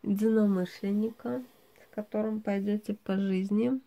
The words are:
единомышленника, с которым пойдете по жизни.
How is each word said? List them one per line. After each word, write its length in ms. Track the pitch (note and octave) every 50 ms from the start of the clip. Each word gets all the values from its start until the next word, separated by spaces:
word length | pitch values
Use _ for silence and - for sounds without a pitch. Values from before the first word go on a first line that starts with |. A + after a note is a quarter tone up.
единомышленника, 1400 | - G#3 G3+ G3 G#3+ A3+ A3 A3 G#3+ G3+ G3 F#3 F3+ F3+ - - - G3 G3+ G#3 G#3+ A3+ A#3 _ - A#3+ B3 C4 B3+ - - _ _ _ _ -
с 140 | - _ -
которым 460 | - G#3 - - G#3+ G#3+ A3 A3 G#3+
пойдете 520 | G#3+ - G3+ G3 G3 G#3 G#3 G#3+ - - G#3
по 240 | - _ - F#3+ F#3+
жизни. 600 | G3 G3 F#3+ F#3 F#3+ G3 G3+ G#3 A3+ B3 C4 C4 -